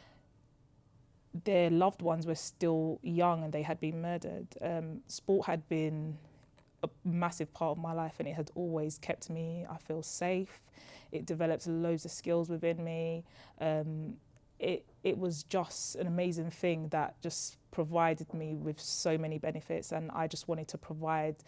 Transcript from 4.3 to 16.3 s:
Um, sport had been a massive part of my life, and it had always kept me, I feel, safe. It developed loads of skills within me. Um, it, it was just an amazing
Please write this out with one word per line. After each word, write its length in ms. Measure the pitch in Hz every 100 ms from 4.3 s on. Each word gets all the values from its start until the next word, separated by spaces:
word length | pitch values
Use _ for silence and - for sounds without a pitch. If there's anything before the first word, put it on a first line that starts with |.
| 175 180 -
Um, 380 | 170 165 160 160 -
sport 400 | - - 196 -
had 200 | 165 -
been 520 | 160 156 156 156 151 - - - _ _ -
a 60 | 165 -
massive 480 | 185 170 175 170 156 -
part 160 | 165
of 80 | 165
my 140 | 165
life, 240 | 165 160 -
and 80 | 143
it 80 | 160
had 160 | 147
always 460 | - 175 160 156 -
kept 320 | - - -
me, 340 | 165 165 170 170
I 100 | 165
feel, 260 | - 160
safe. 580 | - - 180 185 190 - - - - - -
It 140 | 160 160
developed 400 | 165 165 160 180
loads 400 | 165 170 160 165
of 60 |
skills 380 | - 170 170 170
within 340 | 165 170 165
me. 400 | 165 165 165 165 170 - - -
Um, 580 | 156 156 156 156 156 - - - - -
it, 260 | - 175 - -
it 140 | 190 180
was 240 | 180 151
just 540 | - 185 160 - - -
an 100 | 180
amazing 460 | 175 180